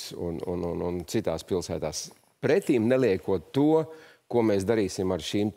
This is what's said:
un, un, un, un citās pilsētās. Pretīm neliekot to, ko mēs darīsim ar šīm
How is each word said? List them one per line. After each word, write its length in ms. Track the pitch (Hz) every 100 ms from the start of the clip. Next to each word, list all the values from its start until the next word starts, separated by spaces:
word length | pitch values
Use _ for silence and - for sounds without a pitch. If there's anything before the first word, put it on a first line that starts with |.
| - -
un, 240 | 87 82 -
un, 220 | 87 87
un, 140 | 85 90
un 160 | 87
citās 400 | 85 113 87 82
pilsētās. 600 | - 92 82 85 78 - - - _ -
Pretīm 460 | 127 185 180 123 113
neliekot 640 | 131 120 95 - 92 -
to, 300 | 135 147 160 156 - - - -
ko 140 | 117 110
mēs 200 | 101 95
darīsim 420 | 113 92 - 92
ar 140 | 87
šīm 260 | - 104 104